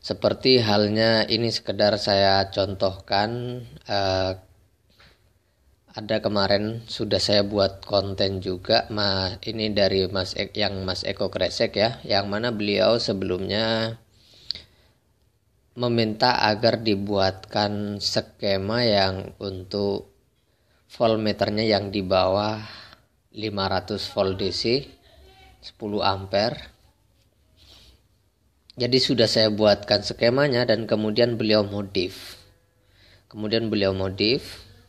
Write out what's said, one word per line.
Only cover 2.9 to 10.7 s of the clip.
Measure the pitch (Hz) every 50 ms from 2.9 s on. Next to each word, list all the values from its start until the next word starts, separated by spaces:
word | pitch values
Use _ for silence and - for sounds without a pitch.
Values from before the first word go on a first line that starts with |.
| 92 92 - - - 98 104 110 117 123 120 123 123 123 120 117 127 156 _
eh, | - 110 101 98 98 95 95 95 92 95 95 - _ _ _ _ _ _ _ _ _ _ _ - - _ _ _ _ _ _ _ _ _ _ _ _ _ _ _ _ -
ada | - 107 104 110 107 104
kemarin | 113 104 101 98 95 101 98 104 107 113 117 117 -
sudah | - - 113 104 104 95
saya | - - 104 104 101
buat | 101 107 104 98 95 - - -
konten | - 104 101 95 101 98 95 101 98 98 95
juga, | 92 98 92 90 90 - 110 117 - -
Ma-, | 113 104 104 101 95 95 95 95 95 98 -
ini | - 107 110 107 110 104
dari | 101 101 95 95 95 95 92
Mas | 98 95 92 92 -
E-, | - 98 95 -
yang | 104 104 98